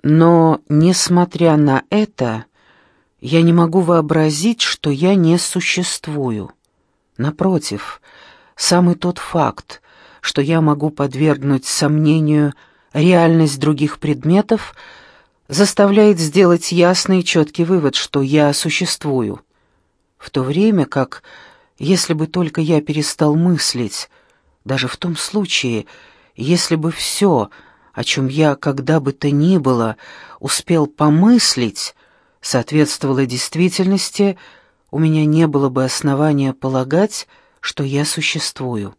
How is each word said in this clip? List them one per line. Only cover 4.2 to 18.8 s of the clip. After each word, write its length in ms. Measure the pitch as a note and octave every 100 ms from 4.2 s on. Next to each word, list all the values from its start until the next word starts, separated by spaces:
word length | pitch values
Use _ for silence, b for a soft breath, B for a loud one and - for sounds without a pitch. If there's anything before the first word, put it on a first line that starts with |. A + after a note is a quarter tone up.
| D#3 D3 G3+ A#3
что 280 | - - D3+
я 260 | C#3 F3+ G3
не 220 | E3 E3+
существую. 1120 | - F3+ - - F3+ - - D3 C3 G#2+ F#2+ _ _ _ _ _ _ -
Напротив, 840 | C#3 D3+ F3+ F3+ - G2+ - - b b b b b -
самый 400 | - F3 F3 F3
тот 220 | F3+ F3
факт, 640 | - E3+ C3+ - - - b b b b
что 200 | - -
я 200 | C#3 E3
могу 280 | D#3+ C#3+ D3+
подвергнуть 760 | D3 C#3+ C3 D#3 D3 C#3 C3 -
сомнению 880 | - D3 D3+ D#3 D#3+ D3+ D3+ D3 b b b b
реальность 680 | - E3+ F3+ E3 E3 D#3 C#3
других 400 | C#3+ D3 D3 -
предметов, 720 | D3+ C3+ D3+ F#3+ G#3+ A3 - B B B B B B B _
заставляет 680 | C#3+ G3 - G3+ G3+ G#3+ F3+
сделать 520 | D#3 F3 F3+ F3 -
ясный 480 | F3 F3 F#3 - F#3+
и 60 | F3
чёткий 400 | F3 D3 - E3+
вывод, 300 | F#3 C#3+ -
что 260 | - C#3+
я 320 | C3+ D3+ D3
существую. 880 | C#3+ E3 -